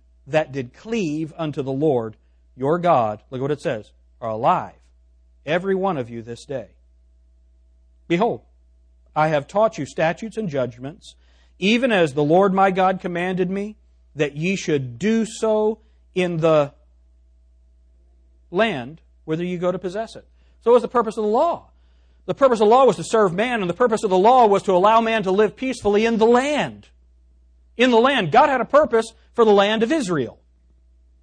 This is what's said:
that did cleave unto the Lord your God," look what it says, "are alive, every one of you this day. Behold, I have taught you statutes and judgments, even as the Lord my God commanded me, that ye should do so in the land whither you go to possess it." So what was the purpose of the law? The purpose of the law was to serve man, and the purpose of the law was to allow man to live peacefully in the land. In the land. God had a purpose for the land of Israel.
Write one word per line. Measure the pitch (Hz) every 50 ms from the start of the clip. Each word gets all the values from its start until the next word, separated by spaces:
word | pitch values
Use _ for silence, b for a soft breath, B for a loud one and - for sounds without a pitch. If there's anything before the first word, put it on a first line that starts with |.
| _ _ _ _ _
that | 135 147 156 156 139
did | 131 139 127 123 _
cleave | - - 220 233 226 185 151 147 156 165 151 -
unto | 170 165 151 139 156
the | 131 135
Lord | 135 135 156 156 135 120 113 110 107 _ _ _ _ _ _ _ _
your | 127 131 139 165
God," | 175 170 175 156 127 113 107 107 107 _ -
look | 135 123
what | 135 139
it | 151 143
says, | - 165 123 107 101 _ _ _ _ _ _ -
"are | 123 113
alive, | 110 110 127 160 180 151 107 90 - _ _ _ _ _ _ _ _ _ _ _ _ _ -
every | 139 165 180 185 196 190
one | 185 190 196 175
of | 139 120 113
you | 117 117
this | 110 120 120 - -
day. | - 139 123 101 87 _ _ _ _ _ _ _ _ _ _ _ _ _ _ _ _ _ _ _ _ _ _ _ _ _ _ _ -
Behold, | 170 175 226 226 143 113 _ _ _ _ _ _ _ _ _ _ _ _ _ _ -
I | 151 156 156
have | 151 143 139
taught | - - 202 220 220 220
you | - 139
statutes | - - 180 160 165 175 - 226 220 -
and | 220 220 170
judgments, | 143 135 123 120 117 117 127 139 170 - _ - - _ _ _ _ _ _ _ _
even | - 180 202 233 233 262 247 214
as | 185 170 147 127
the | 147 147
Lord | 147 165 185 196 196 185
my | 190 190 196
God | 185 190 190 190 190 185
commanded | - 180 175 170 180 185 185 180 180 175
me, | 190 196 202 214 208 _ _ _ _ _ _ _ -
that | 139 151 143 143
ye | 147 160 185 196
should | - - 180 151 139 131 123 117 117
do | 180 214 226 226 214
so | 220 - - 226 220 214 214 214 214 220 _ _ _ _ _ _ _ -
in | 185 185 175 175
the | 160 165 160 156 151 143 135 _ _ _ _ _ _ _ _ _ _ _ _ _ _ _ _ _ _ _ _ _ _ _ _ _ _ _ _ _ _ _ _ _ _ _ -
land | 175 185 226 226 175 131 117 131 165 - _ _ _ _ _
whither | 156 160 165 180
you | 180 180 170
go | 180 180
to | 180
possess | 180 190 180 180 214 226 - -
it." | 104 - _ _ _ _ _ _ _
So | - 226
what | 240
was | 240
the | 220 -
purpose | - 240 214 220 -
of | 226 214
the | 208
law? | 214 254 320 349 311 - - _ _ _ _ _ _ _ _ _ _ _ -
The | - 175
purpose | - 277 254 240 196
of | 220
the | 208 233
law | 262 277
was | 240 165
to | - 160
serve | - - 220 208 180 165
man, | 185 233 254 247 226
and | 185 170
the | 170
purpose | - 247 240 220 202 -
of | 196
the | 185
law | 185 190 233 262 254 233
was | 208 196 190 -
to | 202 185
allow | 175 190 214 226 226
man | 226 226 226 220 180
to | 190
live | 185 208 214 196 -
peacefully | - 254 262 233 - - 208 208 208 226
in | 226 233
the | 202 226
land. | 233 240 247 269 294 302 254 175 127 104 101 - _ _ _ _ _ _ _ _ _ _ _ _ _ _ _ _ _ _
In | - 240 262
the | 240 220
land. | 240 269 285 240 185 151
God | 139 240 302 285
had | 269 240
a | 220
purpose | - - 294 311 - 233 226 220 - - _ _ _ -
for | 240 226
the | 220 202
land | 202 196 208 220 226 233
of | 226
Israel. | 320 320 233 180 175 143 117 101 - _ _ _ _ _ _ _ _ _ _ _ _ _ _ _ _ _